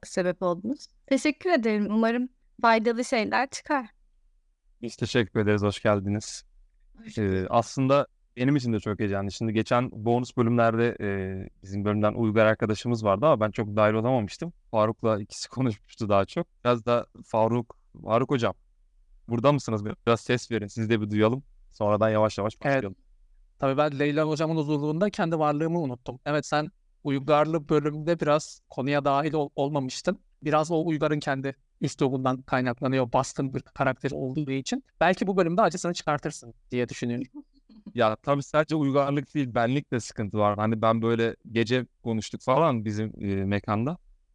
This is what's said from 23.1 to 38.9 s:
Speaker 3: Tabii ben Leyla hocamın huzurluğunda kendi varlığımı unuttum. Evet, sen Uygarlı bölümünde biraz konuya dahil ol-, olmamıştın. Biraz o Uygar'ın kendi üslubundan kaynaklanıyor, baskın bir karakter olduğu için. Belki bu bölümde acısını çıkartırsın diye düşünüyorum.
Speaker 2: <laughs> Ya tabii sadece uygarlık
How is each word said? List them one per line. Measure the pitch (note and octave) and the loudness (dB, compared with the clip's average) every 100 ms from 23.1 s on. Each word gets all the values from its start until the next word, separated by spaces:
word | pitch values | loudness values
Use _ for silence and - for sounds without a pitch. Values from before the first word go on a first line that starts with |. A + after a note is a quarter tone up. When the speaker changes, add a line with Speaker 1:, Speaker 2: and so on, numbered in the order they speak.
| _ _ _ _ _ | _ _ _ _ _
Speaker 3:
Tabii | C3+ C3+ | 0 2
ben | D3+ C#3 | 0 2
Leyla | D3 D3 D#3 | 0 2 0
hocamın | D3+ D#3+ D#3+ | 0 0 0
huzurluğunda | D3 D3+ D3 D#3+ G#3 | 0 -2 -2 0 -2
kendi | - E3+ E3 | 0 -2 0
varlığımı | D3+ D3 D#3+ F3 | 0 0 -2 -2
unuttum. | D3 A#2+ - B2+ - | -4 -8 -12 -10 -4
Evet, | D3 - | -4 -2
sen | D3+ D#3 - _ _ | -2 -4 -10 _ _
Uygarlı | D3 C#3 C#3 D3 D3+ D#3+ C#3+ | -4 -2 4 4 4 0 2
bölümünde | D3+ D3 D3+ D3+ E3+ | 2 2 -2 -2 0
biraz | D3 D3+ - - _ | 2 0 -2 -14 _
konuya | - C3 C#3+ C#3+ | -6 -2 0 2
dahil | C#3 D#3 | 2 0
ol-, | D#3 C#3+ - | -2 -4 -2
olmamıştın. | C#3 D3+ C3 - - F#3 _ _ | -2 -2 -4 -4 -4 -4 _ _
Biraz | D3+ D3+ D#3 | 0 0 2
o | E3 E3+ | 0 0
Uygar'ın | D#3 D#3 D3+ | 0 0 0
kendi | D3+ C3+ C3+ C3+ _ _ | -2 -4 -4 -10 _ _
üslubundan | C3 - C#3 C3 C3 C3 | -6 0 0 0 -2 -2
kaynaklanıyor, | - C3 B2+ A#2+ C3+ C3 A#2+ | -2 0 0 -2 0 0 2
baskın | B2+ C3+ - C3+ | 0 -2 -4 -4
bir | C3+ | -6
karakter | - - C3+ C3 C#3 | -8 -2 -2 -2 -4
olduğu | D3 C3+ C3 C#3+ | -4 -6 -4 -4
için. | C3+ C3 C4 - _ | -4 -4 -6 -8 _
Belki | E3 F#3+ G3 | 0 2 0
bu | F#3+ | 2
bölümde | E3+ F3+ | 2 2
acısını | A3+ - E3+ | 2 0 -4
çıkartırsın | F3 - D3 D#3 - A#2 - _ | -4 -2 -2 -4 -10 -14 -20 _
diye | B2 A#2+ | -4 -4
düşünüyorum. | - A#2+ A#2+ - D4 | -4 -4 -4 -8 -14
Speaker 2:
<laughs> | - _ _ - - A#2+ | -20 _ _ -20 -10 0
Ya | A2 G#2+ | 0 0
tabii | - C#3+ | -2 -2
sadece | C3+ D3+ D#3 D#3 | 0 -2 0 0
uygarlık | C#3 | 2